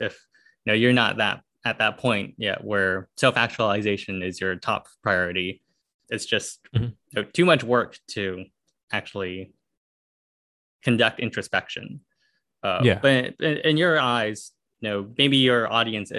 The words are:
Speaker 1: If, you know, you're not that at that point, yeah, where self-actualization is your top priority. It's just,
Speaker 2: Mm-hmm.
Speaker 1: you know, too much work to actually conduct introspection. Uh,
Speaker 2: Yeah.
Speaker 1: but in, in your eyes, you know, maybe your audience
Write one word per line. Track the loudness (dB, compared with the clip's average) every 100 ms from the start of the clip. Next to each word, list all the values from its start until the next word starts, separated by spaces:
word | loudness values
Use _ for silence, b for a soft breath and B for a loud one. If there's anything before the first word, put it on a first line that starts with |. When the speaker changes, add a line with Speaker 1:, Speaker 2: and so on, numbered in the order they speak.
Speaker 1:
If, | -8 -8 _ b b b 0
you |
know, |
you're | 4 6
not | 4 4 0
that | -2 -4 _ _ -6
at | -2
that | -2 0
point, | -2 -2 -4 -6
yeah, | -4 -4 -2
where | 0 0 -2 -6 0
self-actualization | 2 4 0 0 0 0 0 -2 -4 -6
is | -6 -4
your | -4 -4
top | -4 -4 -6 _
priority. | 0 0 0 -2 -4 -8 _ _ _ _ -10
It's | -8 -2 -4
just, | -4 -16 -4
Speaker 2:
Mm-hmm. | -2 -2 -8 _
Speaker 1:
you | -8
know, | -4 2
too | 4
much | 4 2 0
work | 0 -8 -12 -6
to | -6 -6 -12 _ _ _ -8 -8
actually | -6 -8 -8 -8 -14 _ _ _ _ _ _ _ _ _ _ _ _ _ 0
conduct | 2 2 0
introspection. | -6 -6 -4 -4 -4 -12 -14 -18 _ _ _ _ _ _ -4
Uh, | 2 2
Speaker 2:
Yeah. | 4 4
Speaker 1:
but | 2 0 -4 -2
in, | 0 0
in | 2
your | 2 2
eyes, | 2 0 -2 -6 -14 _ _ -10
you | -6
know, | -4 -4 0
maybe | 2 4 4
your | 2 2 0
audience | 0 -4 -6